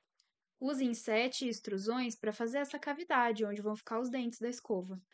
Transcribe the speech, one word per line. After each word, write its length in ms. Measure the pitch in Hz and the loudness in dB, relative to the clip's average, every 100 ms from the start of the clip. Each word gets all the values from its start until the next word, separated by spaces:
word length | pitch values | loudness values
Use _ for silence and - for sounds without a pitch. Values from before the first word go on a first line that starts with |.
| _ _ _ _ _ - | _ _ _ _ _ -4
Use 240 | 262 269 | 0 2
inset 600 | 254 233 - 220 254 - | 2 2 2 2 2 0
e 40 | 254 | -2
extrusões 680 | 220 - 190 208 247 240 220 | -2 -2 -2 0 0 0 -2
pra 160 | 220 | -2
fazer 260 | 214 226 277 | 0 0 0
essa 200 | 277 294 | -2 -4
cavidade 680 | 294 285 349 277 240 214 | -4 -4 2 4 4 4
onde 180 | 208 208 | 0 0
vão 140 | 208 214 | -2 -4
ficar 240 | - 226 | -2 -2
os 100 | 247 | 0
dentes 300 | 262 240 233 | -2 -4 -4
da 80 | 233 | -4
escova. 520 | 247 - 190 185 190 - | -4 -2 -2 -2 -10 -14